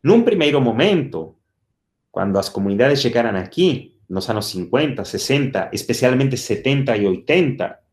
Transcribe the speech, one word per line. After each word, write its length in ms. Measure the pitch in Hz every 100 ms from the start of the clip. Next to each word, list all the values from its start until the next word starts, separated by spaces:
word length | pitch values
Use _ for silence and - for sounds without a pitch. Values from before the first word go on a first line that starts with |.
Nun 240 | 139 233
primeiro 400 | 233 202 147 143
momento, 720 | 123 113 185 185 127 80 80 _ _ _ _ _ _ _ _ -
cando 240 | 98 98
as 80 | 95
comunidades 560 | - 98 101 127 139
chegaran 320 | 123 120 117 98
aquí, 640 | 92 - 180 135 - _ _
nos 240 | 95 -
anos 160 | 110 107
cincuenta, 560 | 92 87 131 151 -
sesenta, 640 | 95 98 - 139 135 98 92
especialmente 720 | 101 - 117 127 127 139 120
setenta 560 | - 101 131 139 135 107
e 80 |
oitenta 800 | 101 92 - 165 160 - 87 - _